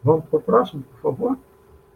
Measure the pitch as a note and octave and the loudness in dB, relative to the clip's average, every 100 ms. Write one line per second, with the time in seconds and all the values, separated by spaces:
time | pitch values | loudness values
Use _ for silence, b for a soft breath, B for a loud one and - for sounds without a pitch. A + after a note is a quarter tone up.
0 | C3+ D#3+ - D3+ - A3 B3 D3 C3 - | 2 0 0 -2 2 2 2 -6 -16 -6
1 | D3 C3 B3 C4 - _ _ - _ | -6 -4 -4 -4 -8 _ _ -20 _